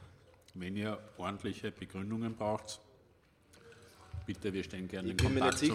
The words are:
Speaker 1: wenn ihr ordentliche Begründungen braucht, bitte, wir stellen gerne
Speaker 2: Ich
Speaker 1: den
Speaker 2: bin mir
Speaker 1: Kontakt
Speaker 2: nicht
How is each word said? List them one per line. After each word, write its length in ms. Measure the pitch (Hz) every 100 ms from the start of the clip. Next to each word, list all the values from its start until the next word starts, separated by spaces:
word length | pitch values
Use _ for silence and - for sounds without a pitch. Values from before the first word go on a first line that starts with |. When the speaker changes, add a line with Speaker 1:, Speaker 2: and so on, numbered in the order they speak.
| - - - - - 92
Speaker 1:
wenn 200 | 90 101
ihr 200 | 107 101 - -
ordentliche 540 | 90 101 104 - 107
Begründungen 600 | - 90 95 101 113 117 113
braucht, 440 | 107 107 - - - - - _ _ _ _ - - - - - - - -
bitte, 260 | 92 104
wir 100 | 95
stellen 240 | 87 92 92
gerne 220 | 95 92
Speaker 2:
Ich 80 | 92
Speaker 1:
den 80 | 131
Speaker 2:
bin 60 | 135
mir 40 |
Speaker 1:
Kontakt 200 | - -
Speaker 2:
nicht 80 | 147